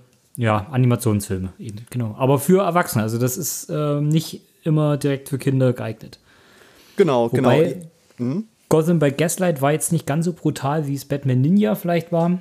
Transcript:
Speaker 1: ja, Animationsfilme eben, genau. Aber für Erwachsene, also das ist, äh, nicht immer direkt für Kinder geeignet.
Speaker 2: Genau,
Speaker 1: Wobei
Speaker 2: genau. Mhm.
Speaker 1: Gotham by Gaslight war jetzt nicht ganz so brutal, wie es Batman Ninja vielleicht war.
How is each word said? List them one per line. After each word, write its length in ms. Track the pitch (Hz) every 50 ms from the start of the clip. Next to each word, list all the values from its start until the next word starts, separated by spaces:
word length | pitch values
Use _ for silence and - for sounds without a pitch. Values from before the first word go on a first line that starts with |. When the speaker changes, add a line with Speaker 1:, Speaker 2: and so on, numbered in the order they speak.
| _ _ _ _ _ _ -
Speaker 1:
ja, 300 | 131 117 110 107 107 98 -
Animationsfilme 840 | 131 127 127 120 120 117 - 117 104 101 101 - 98 92 92 92 - -
eben, 200 | - 110 101 107 120 -
genau. 240 | - 123 117 107 104 -
Aber 200 | 131 131 139 131
für 240 | - - 185 190
Erwachsene, 400 | 202 180 165 180 165 - - 117
also 160 | 107 110 113 117
das 180 | 123 127 -
ist, 320 | - 151 - - - - -
äh, 320 | 160 151 151 147 147 147
nicht 400 | 147 151 156 165 160 - - - _ _ _ _ -
immer 320 | 165 151 156 151 147 147
direkt 320 | 139 143 143 139 135 - -
für 100 | 139 131
Kinder 340 | - 139 131 131 127 127
geeignet. 460 | 123 117 113 113 110 - - - - _ _ _ _ _ _ _ _ - - - _ _ - _ -
Speaker 2:
Genau, 340 | - 196 156 131 120 117 120
Speaker 1:
Wobei 500 | 127 127 131 123 127 151 170 170 160 180 - - _ _ _ _ _
Speaker 2:
genau. 140 | - 120 123
Mhm. 120 | 143 202 220 _ _ _ _ -
Speaker 1:
Gotham 320 | 147 160 156 170 175 160
by 100 | 151 143
Gaslight 520 | 139 - 160 170 - - 185 175 165 131
war 100 | 135 143
jetzt 180 | 151 151 - -
nicht 160 | 165 160 -
ganz 180 | - 143 160 165
so 80 | 180
brutal, 540 | 165 - - 156 - - - 135 147 160 151
wie 80 | 139 139
es 100 | 131 -
Batman 360 | - 143 139 - 131 127 127
Ninja 340 | 131 156 190 208 208 214 202
vielleicht 380 | - - 175 175 170 165 -
war. 260 | 175 165 170 175 180 180